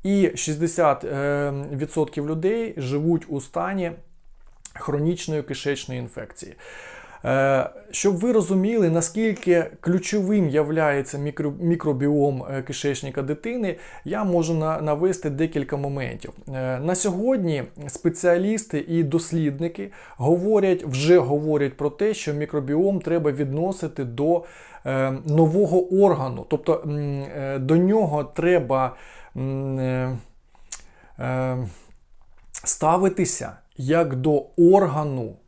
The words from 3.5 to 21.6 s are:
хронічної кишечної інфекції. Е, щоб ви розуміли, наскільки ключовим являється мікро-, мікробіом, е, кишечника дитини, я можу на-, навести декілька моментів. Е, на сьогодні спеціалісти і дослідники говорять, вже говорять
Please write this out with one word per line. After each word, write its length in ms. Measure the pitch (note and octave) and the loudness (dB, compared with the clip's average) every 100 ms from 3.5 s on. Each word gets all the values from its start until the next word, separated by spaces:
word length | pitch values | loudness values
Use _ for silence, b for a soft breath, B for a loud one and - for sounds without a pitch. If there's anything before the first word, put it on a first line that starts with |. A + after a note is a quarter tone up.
| E3+ F3+ G3 F3 - - - - - - - - | -4 -4 -2 -4 -8 -18 -20 -20 -20 -20 -16 -14
хронічної 720 | - - C#3+ D#3 F3 - D#3 | -8 -4 0 0 0 -2 -4
кишечної 560 | C#3+ C3+ C#3+ C#3 - B2+ | -4 -6 -4 -4 -4 -8
інфекції. 560 | B2 - G#2 - - - B B B B B B - | -8 -12 -12 -12 -12 -16 B B B B B B -2
Е, 440 | C3 C#3 C3+ - - - | 2 2 2 0 -8 -10
щоб 240 | - G3 F3 | 0 0 2
ви 160 | A#3 | 2
розуміли, 580 | A3 E3 F#3+ G3 A#3 F3 | 2 4 2 2 2 2
наскільки 760 | E3 E3 G#3+ A3+ G#3 F3+ E3+ D#3+ - | 4 0 0 -2 0 2 2 2 -4
ключовим 680 | E3+ F3+ - G#3 F#3 G#3 E3 | 0 0 0 -2 2 2 2
являється 680 | C#3+ D3 D#3+ D3+ C#3 C3+ C#3+ | 2 0 2 2 2 -2 -4
мікро-, 360 | D3 D3 D3+ D3 | -6 -4 -4 -2
мікробіом, 840 | E3+ E3+ D#3 C3 C#3+ D3 C#3+ C3 | 0 2 0 0 2 4 2 0
е, 180 | A#2+ C3+ | -6 -8
кишечника 600 | C3 C3+ C#3+ C3+ C#3 C3+ | -6 -4 -2 -2 -4 -6
дитини, 540 | C3+ D3+ A3+ B3 G3+ - B B C#3+ | -4 -4 -4 -4 -4 -6 B B -8
я 180 | G3+ | -2
можу 300 | G#3 F3 D#3+ | 2 2 2
на-, 280 | E3 D#3 D#3 | 0 0 -2
навести 480 | D3+ D3 F#3 F#3 D3+ | -2 0 0 0 -4
декілька 480 | C#3 D#3+ D3 C3+ C#3+ | -2 -2 -2 -4 -4
моментів. 560 | C#3 C#3 B2 A#2 - - - | -4 -6 -6 -8 -14 -16 -12
Е, 320 | C3 B2+ B2+ | -6 -4 -2
на 160 | D#3 F3+ | 0 0
сьогодні 680 | G#3 F3+ A#3 C4 E3+ D3 B2 - D3 | 0 0 0 0 0 -4 -6 -12 -10
спеціалісти 1000 | - E3+ E3+ F3 F3 G3 A3 G#3+ D3+ - | -2 -2 2 2 2 2 0 -2 -6 -2
і 160 | E3 | 0
дослідники 880 | D3+ E3 - E3 D3+ C#3 E3+ E3+ G3 B B - | 2 0 0 0 -2 -2 -8 -6 -12 B B -4
говорять, 680 | B2+ F3 F#3+ G#3+ G3 F3+ | 0 2 4 2 4 0
вже 340 | D#3 C3 D3+ F3+ | -2 -2 6 6
говорять 580 | B2+ D3 D#3 D3+ | 6 0 0 0